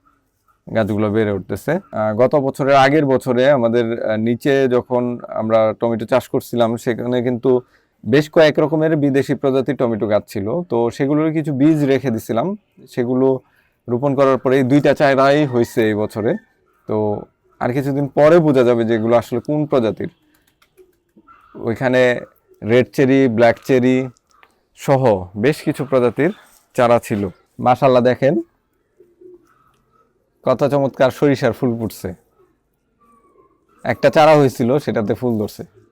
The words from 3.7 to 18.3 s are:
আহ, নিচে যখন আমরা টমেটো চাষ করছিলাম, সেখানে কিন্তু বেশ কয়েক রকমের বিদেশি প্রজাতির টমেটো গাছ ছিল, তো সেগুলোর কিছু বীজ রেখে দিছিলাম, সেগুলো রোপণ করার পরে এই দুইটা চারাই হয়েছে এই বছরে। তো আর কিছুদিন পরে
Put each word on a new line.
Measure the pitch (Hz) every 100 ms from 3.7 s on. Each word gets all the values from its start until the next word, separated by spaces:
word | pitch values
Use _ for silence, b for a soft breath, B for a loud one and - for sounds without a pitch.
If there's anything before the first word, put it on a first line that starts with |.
| 117 113 -
আহ, | - 110
নিচে | 113 120 151 135 135
যখন | 123 - 123 123 120 -
আমরা | 104 110 113 110 104
টমেটো | 120 113 117
চাষ | 127 -
করছিলাম, | 135 - 120 113 117
সেখানে | - 113 120 123
কিন্তু | 120 120 135 127 - _ _ _ 107
বেশ | 135 151
কয়েক | 175 156 165
রকমের | 151 156 160 156
বিদেশি | 143 135 131
প্রজাতির | 127 139 135 127 135
টমেটো | 123 110 107
গাছ | 104 -
ছিল, | 110 98 156
তো | 175 117 117
সেগুলোর | - 139 151 160
কিছু | 156 151
বীজ | 135 147 156
রেখে | 139 135 135
দিছিলাম, | 110 - 113 160 214 _ _ 135
সেগুলো | - 120 127 131 131 - _ _ _ -
রোপণ | 120 143
করার | 135 135 131
পরে | 131 131
এই |
দুইটা | 127 143 143
চারাই | 131 143 131 139 143 147
হয়েছে | 120 117 - 110
এই |
বছরে। | 104 107 110 107 220 - _ _ _ -
তো | 107 107 104 - _ _ _
আর | 123
কিছুদিন | 127 135 139 139
পরে | - 151